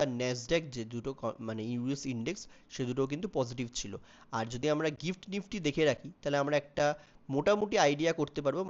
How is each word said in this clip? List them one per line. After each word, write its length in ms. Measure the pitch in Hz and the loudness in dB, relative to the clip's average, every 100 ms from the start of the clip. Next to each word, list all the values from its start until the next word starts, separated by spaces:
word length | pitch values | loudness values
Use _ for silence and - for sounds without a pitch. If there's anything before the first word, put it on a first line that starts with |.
আর 80 | 143 120 | 0 0
ন্যাসড্যাক 420 | 127 120 117 165 156 | 0 -2 0 0 0
যে 80 | 127 113 | -6 -6
দুটো 160 | 117 135 135 | -6 -6 -4
ক-, 160 | 113 - 113 | -6 -4 -6
মানে 140 | 110 113 | -4 -4
ইউএস 300 | 123 127 139 135 | -2 -2 -2 -4
ইনডেক্স, 280 | 117 123 202 - - - | -4 -4 -6 -10 -20 -12
সে 80 | - 123 | -4 -2
দুটো 140 | 127 135 | 0 0
কিন্তু 140 | 147 202 143 | -2 -4 -2
পজিটিভ 280 | 120 123 117 - | -2 -4 -6 -6
ছিল। 140 | 104 98 - - - 113 | -8 -10 -14 -20 -6 -4
আর 80 | 117 | -4
যদি 120 | 127 151 | -2 0
আমরা 140 | 151 156 147 | 2 0 -2
গিফট 200 | 160 180 - | -6 -6 -6
নিফটি 240 | 196 - 208 151 | -8 -6 -4 0
দেখে 160 | 151 151 | 4 4
রাখি, 180 | 123 135 - | 2 -4 -8
তাহলে 180 | 147 143 | -2 0
আমরা 140 | 139 147 | 2 2
একটা 220 | 143 - 147 151 - - - | 0 2 2 2 -6 -16 -4
মোটামুটি 420 | 135 180 208 208 208 147 | 2 4 4 4 6 6
আইডিয়া 260 | 147 165 165 | 6 2 2
করতে 200 | 147 - 143 | 0 -2 0
পারবো 140 | 151 190 | 0 0